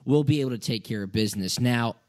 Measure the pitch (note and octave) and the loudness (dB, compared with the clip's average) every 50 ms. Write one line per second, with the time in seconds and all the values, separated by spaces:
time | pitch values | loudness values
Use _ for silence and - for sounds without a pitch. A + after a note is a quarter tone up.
0 | - A#2+ C#3 D3+ D3 C3+ D3+ D3 C3+ C3 B2 G#2+ - - A#2+ A2 - - A2+ G#2 | 0 2 2 4 4 4 2 2 0 -2 -4 -4 -4 -4 -4 -4 -4 -4 -6 -4
1 | G2+ G2 G2+ A2 G#2+ G#2 G2 G2+ F#2 F2+ - - A#2+ B2 A#2+ A#2 A#2 A2+ - _ | -4 -2 0 0 0 0 0 -2 -4 -4 -2 0 2 2 2 2 0 -2 -4 _
2 | _ | _